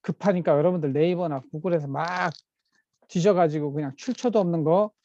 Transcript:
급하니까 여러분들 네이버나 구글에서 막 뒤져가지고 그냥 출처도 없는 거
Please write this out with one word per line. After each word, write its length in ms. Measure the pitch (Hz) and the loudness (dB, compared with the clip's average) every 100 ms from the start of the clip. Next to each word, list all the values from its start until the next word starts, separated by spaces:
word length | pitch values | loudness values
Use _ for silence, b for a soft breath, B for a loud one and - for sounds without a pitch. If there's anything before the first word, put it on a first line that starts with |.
급하니까 500 | - 165 202 180 170 147 | -6 -2 0 0 2 4
여러분들 360 | 170 180 147 | 2 0 -2
네이버나 480 | 135 165 175 170 139 - | 0 0 0 -4 -6 -8
구글에서 380 | 156 180 170 143 | -8 -2 -2 -2
막 440 | 139 165 180 180 - _ _ _ _ _ _ _ | -6 -6 -4 -4 -6 _ _ _ _ _ _ _
뒤져가지고 640 | 185 185 180 165 156 147 | 2 4 4 2 0 -4
그냥 200 | 143 147 - | -4 -8 -8
출처도 420 | - 240 247 214 | -8 -2 0 2
없는 260 | 175 170 | 2 0
거 260 | 151 180 214 _ | 2 2 0 _